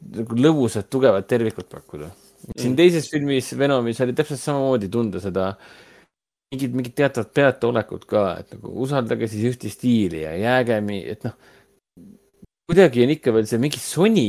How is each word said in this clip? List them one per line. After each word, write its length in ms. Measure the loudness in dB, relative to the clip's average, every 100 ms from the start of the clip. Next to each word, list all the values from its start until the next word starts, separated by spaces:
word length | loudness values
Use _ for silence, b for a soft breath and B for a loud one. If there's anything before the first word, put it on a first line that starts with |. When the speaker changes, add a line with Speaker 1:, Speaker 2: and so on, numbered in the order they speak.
| -12
Speaker 1:
nagu 300 | -10 -4 2
lõbusat, 500 | 4 4 0 -2 -4
tugevat 380 | 2 4 2 0
tervikut 400 | 0 -2 -6 -14
pakkuda. 400 | -18 -18 -16 -16 -18 _ _ -16
Siin 240 | -6 -2
Speaker 2:
Mm. 40 | 4
Speaker 1:
teises 300 | 4 4 -2
filmis, 460 | -4 -2 -2 -2
Venomis, 480 | -2 0 2 0 -2
oli 140 | -2 -2
täpselt 240 | -4 -4
samamoodi 460 | -4 -2 0 0 0
tunda 300 | -2 -2 -4
seda 320 | -4 -2 -4 -6 B B B B B _ _ _ _
mingit, 220 | -6 -4
mingit 200 | -4 -6 0
teatavat 340 | 0 -2 -2
peataolekut 720 | 2 2 2 0 0 -4 -8 -2
ka, 180 | 0 0 -4
et 120 | -12
nagu 240 | -18 -12
usaldage 540 | -6 -4 -2 -2 -4 -4
siis 160 | -2 -4
ühte 240 | -4 -10
stiili 540 | -4 0 2 0 -4
ja 100 | -6
jääge 460 | -4 0 2 2 0
mi-, 240 | -2 -6
et 180 | -8 -8
noh, 140 | -10 -12 b b b b _ -20 -20 -20 _ _ -20 _
kuidagi 400 | 0 6 6 6
on 60 | 2
ikka 200 | 2 2
veel 120 | 2 2
see 120 | 0
mingi 200 | -2 -4
Sony, 480 | -6 0 2 2